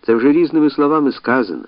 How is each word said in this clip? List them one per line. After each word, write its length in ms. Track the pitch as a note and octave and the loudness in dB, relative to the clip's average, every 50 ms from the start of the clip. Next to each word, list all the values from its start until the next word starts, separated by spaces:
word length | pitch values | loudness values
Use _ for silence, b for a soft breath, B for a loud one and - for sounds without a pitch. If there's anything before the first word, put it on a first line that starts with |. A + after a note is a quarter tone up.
Це 140 | - - A2+ | 0 0 0
вже 160 | A2+ A#2 C#3+ | 2 2 2
різними 380 | D3 E3+ F3 C#3+ D3+ D#3+ D3+ D3 | 2 2 0 0 0 0 0 0
словами 420 | - - D3 C#3+ D#3 D#3 D3 C3+ | 0 0 -2 0 0 0 0 -2
сказано. 540 | - - - A#2 B2 C3 A#2 F#2 D#2+ A#1+ - | -4 -4 -4 -2 0 0 0 -4 -6 -12 -12